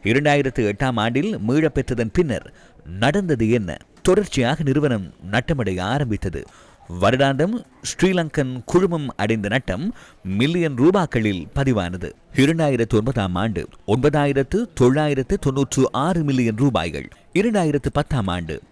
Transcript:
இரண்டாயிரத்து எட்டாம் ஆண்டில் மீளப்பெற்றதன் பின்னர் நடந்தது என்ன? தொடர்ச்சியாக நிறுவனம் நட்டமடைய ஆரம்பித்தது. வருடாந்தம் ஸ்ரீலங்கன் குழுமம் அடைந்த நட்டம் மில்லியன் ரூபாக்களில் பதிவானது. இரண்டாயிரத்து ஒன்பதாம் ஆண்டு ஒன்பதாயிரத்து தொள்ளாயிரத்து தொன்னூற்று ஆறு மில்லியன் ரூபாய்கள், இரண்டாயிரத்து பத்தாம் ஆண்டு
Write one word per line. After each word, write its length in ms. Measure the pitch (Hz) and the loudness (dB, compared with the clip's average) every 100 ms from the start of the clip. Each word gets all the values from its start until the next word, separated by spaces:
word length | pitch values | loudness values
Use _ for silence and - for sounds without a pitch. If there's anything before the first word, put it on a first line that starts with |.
இரண்டாயிரத்து 560 | 98 120 147 147 135 127 | 2 2 4 2 2 0
எட்டாம் 320 | 107 101 131 120 | -2 0 -2 0
ஆண்டில் 300 | 107 123 185 202 | 0 0 -2 -4
மீளப்பெற்றதன் 720 | 104 139 160 143 127 120 113 | 0 2 2 0 -4 -2 -2
பின்னர் 360 | 170 170 101 - - - - 71 90 | 0 0 -2 -6 -20 -20 -20 -16 -2
நடந்தது 500 | 120 170 185 135 110 | 0 0 0 0 2
என்ன? 260 | 120 95 - - - | 2 0 -8 -14 -4
தொடர்ச்சியாக 640 | - 185 202 - 120 147 | 2 2 2 0 0 0
நிறுவனம் 400 | 143 135 147 113 90 - 87 | 0 2 2 0 -4 -14 -4
நட்டமடைய 520 | 110 - 139 101 92 | -4 -2 -2 -2 -2
ஆரம்பித்தது. 560 | 92 131 135 101 98 80 52 - - - - | -2 -2 -2 -4 -4 -8 -12 -20 -20 -20 -14
வருடாந்தம் 600 | 90 98 127 139 135 170 233 - _ | 0 2 4 2 2 0 -2 -10 _
ஸ்ரீலங்கன் 680 | - - 180 180 160 - 131 127 | -12 0 2 2 0 -2 -4 -4
குழுமம் 420 | - 175 185 170 139 - | 0 2 2 -2 -6 -4
அடைந்த 300 | 104 110 98 | -2 0 0
நட்டம் 360 | 120 - 92 180 - - - 92 | -2 -2 -6 -6 -8 -18 -16 -6
மில்லியன் 440 | 95 135 175 165 127 | -2 0 0 -2 2
ரூபாக்களில் 680 | 147 196 160 123 107 92 76 | 4 4 0 0 0 -2 -4
பதிவானது. 560 | - 135 113 87 90 85 - _ - | -2 2 2 0 -6 -10 -12 _ 0
இரண்டாயிரத்து 600 | 139 165 151 127 113 113 | 2 2 0 0 2 2
ஒன்பதாம் 400 | 110 117 95 90 | 0 -2 -2 -2
ஆண்டு 260 | 110 95 62 - - | -2 -4 -8 -14 -2
ஒன்பதாயிரத்து 720 | 113 143 151 143 135 135 196 233 | 2 2 2 2 0 0 -2 -4
தொள்ளாயிரத்து 640 | - 123 139 151 139 131 196 | 2 4 4 0 -2 -2 -2
தொன்னூற்று 460 | 139 135 139 - 131 - | 0 0 -2 2 0 2
ஆறு 240 | 151 175 | -2 0
மில்லியன் 360 | 147 131 117 107 | 0 0 0 2
ரூபாய்கள், 480 | 139 104 82 71 65 - _ | 2 2 -2 -6 -10 -18 _
இரண்டாயிரத்து 580 | 165 220 208 160 143 - | 0 2 2 2 0 -2
பத்தாம் 380 | 143 151 143 95 | -4 -2 -2 -2
ஆண்டு 240 | 87 82 76 - | -4 -6 -10 -12